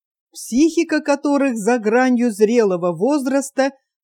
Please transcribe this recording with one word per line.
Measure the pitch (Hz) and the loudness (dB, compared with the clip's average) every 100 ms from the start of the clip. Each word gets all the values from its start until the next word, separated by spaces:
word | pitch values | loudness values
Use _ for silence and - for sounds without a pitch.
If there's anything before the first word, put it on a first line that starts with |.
| _ _ _ | _ _ _
психика | - - 233 320 330 330 302 | -18 -4 0 2 0 -2 -2
которых | 302 285 294 277 269 226 | -2 -2 0 0 0 -2
за | 196 247 | -2 -2
гранью | 208 240 254 247 240 | 0 0 2 2 0
зрелого | 196 208 240 208 180 180 165 | 2 2 4 2 0 -2 -2
возраста | 233 294 262 277 269 - 269 269 _ _ | 0 0 0 -2 -2 -2 -4 -4 _ _